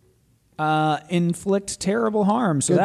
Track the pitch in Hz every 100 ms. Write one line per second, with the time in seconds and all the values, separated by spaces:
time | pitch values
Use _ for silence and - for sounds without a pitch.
0 | _ _ _ _ _ - 156 156 156 147
1 | - 175 170 170 196 202 202 - 190 220
2 | 226 208 196 226 214 147 - 175